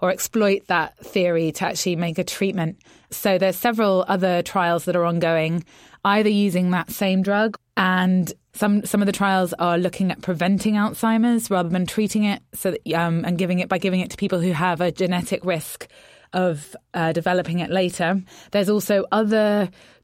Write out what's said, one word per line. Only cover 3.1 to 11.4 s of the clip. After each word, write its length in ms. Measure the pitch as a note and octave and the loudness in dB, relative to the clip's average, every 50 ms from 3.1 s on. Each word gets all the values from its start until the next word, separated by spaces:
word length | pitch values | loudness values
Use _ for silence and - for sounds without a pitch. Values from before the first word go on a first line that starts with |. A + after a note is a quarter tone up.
So 260 | - - - G#3 F#3+ | -8 -2 0 2 2
there's 200 | F3+ F#3+ F#3+ F#3 | 2 2 0 0
several 480 | - - A#3+ A3+ A3 A3 G3+ F#3+ F#3 F#3 | 0 0 0 2 2 2 2 2 2 2
other 340 | - G3 F#3 F#3 F#3 F3+ F3 | 2 0 0 2 2 2 0
trials 440 | F3 - - G3+ F3 E3+ E3+ E3+ - | -2 -2 -2 0 0 2 0 0 0
that 100 | F#3 F3 | 0 0
are 100 | F3+ E3+ | 0 2
ongoing, 600 | E3+ E3+ E3+ E3+ E3 E3 D#3+ D#3+ D#3+ E3+ F3 - - - - - - - - - | 0 0 0 2 2 2 2 0 0 -2 -4 -6 -8 -16 -20 -20 -20 -12 -4 0
either 260 | G3+ G3+ G#3+ G#3 G#3+ | 2 2 2 4 4
using 420 | G#3+ G3+ G3+ G3+ E3+ F3+ F3+ F3+ | 4 2 2 2 2 2 2 2
that 180 | F3+ F3 E3 - | 2 0 -2 -4
same 320 | - - G#3 F#3+ F#3+ F#3+ | -4 -2 0 0 2 2
drug, 360 | F#3 G3+ G3+ G#3 A3 A3+ G#3+ - _ _ _ | 2 2 2 2 0 0 -2 -6 _ _ _
and 580 | - F#3+ F#3 F#3 F#3 F#3 F#3 F#3 F#3 E3+ D#3 - - _ _ - | 0 0 2 2 2 2 2 2 2 0 -2 -6 -12 _ _ -6
some, 320 | - G#3 G#3+ G#3 G#3 G#3 | -2 0 2 2 0 0
some 180 | - - G3+ G3+ | 0 0 0 2
of 20 | |
the 60 | G3+ | 0
trials 420 | G3 - G3+ G3 F#3+ F#3+ F#3 F3 - - | 0 0 0 2 2 2 0 0 -2 -2
are 180 | E3+ F3 E3+ | 0 0 2
looking 320 | E3+ F3+ F3+ - - F#3+ F3+ | 2 0 -2 -2 -2 -2 -2
at 140 | - - - | -2 -4 -4
preventing 520 | - F3+ D3+ F3 F#3 G3+ F#3 - G#3+ G#3 | -4 -2 0 0 2 2 2 2 0 2
Alzheimer's 760 | G#3 G3+ A3 - - A#3 A3+ A3+ A3+ A3+ A#3+ A#3 A3+ | 2 0 0 -2 -2 0 0 2 2 2 2 2 0